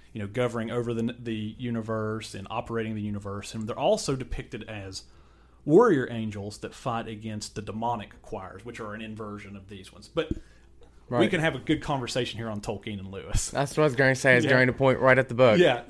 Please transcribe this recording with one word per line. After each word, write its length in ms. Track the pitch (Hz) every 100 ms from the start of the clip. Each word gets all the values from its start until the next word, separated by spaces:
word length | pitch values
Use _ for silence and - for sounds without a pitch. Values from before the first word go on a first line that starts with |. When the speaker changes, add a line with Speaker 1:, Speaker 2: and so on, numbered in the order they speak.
| -
Speaker 1:
you 80 | 113
know, 60 | 101
governing 440 | 123 123 117 113
over 220 | 120 117
the, 220 | 113 113 120
the 360 | 120 110 107 113
universe 760 | 123 117 110 110 107 110 107
and 140 | 104 95
operating 460 | 113 117 117 110 110
the 60 |
universe. 520 | 104 101 101 101 -
And 140 | 113 110
they're 100 | 117
also 380 | 151 214 - 131
depicted 480 | 127 - - 117 110
as 360 | 107 95 95 - - - _ _ _ -
warrior 420 | 170 240 143 123
angels 480 | 117 110 104 101 -
that 140 | 107
fight 340 | - 127 117 113
against 460 | 107 110 104 -
the 80 | -
demonic 580 | 104 107 120 113 98 -
choirs, 420 | - 104 92 95 120
which 140 | 117
are 140 | 107 107
an 60 |
inversion 540 | 113 110 107 104 101 101
of 120 | 95
these 240 | 101 92
ones. 140 | - -
But 200 | 160 156
we 840 | - - - - - - - - 123
Speaker 2:
Right. 120 | 202
Speaker 1:
can 120 | 180
have 140 | 160 131
a 40 |
good 220 | 110 147
conversation 560 | - 139 117 131 123 104
here 100 | 113
on 120 | 104
Tolkien 380 | 110 101 110 101
and 120 | 95
Lewis. 380 | 95 92 - -
Speaker 2:
That's 240 | - 143 -
what 60 |
I 20 | 151
was 100 | 123
gonna 200 | 135 131
say. 180 | 139
I 20 | 123
was 100 | 127
Speaker 1:
Yeah. 60 |
Speaker 2:
going 160 | 127 127
to 60 |
point 260 | 120 135 127
right 180 | 131 127
at 100 | 131
the 80 | 117
book. 240 | 127 104
Speaker 1:
Yeah. 240 | 170 120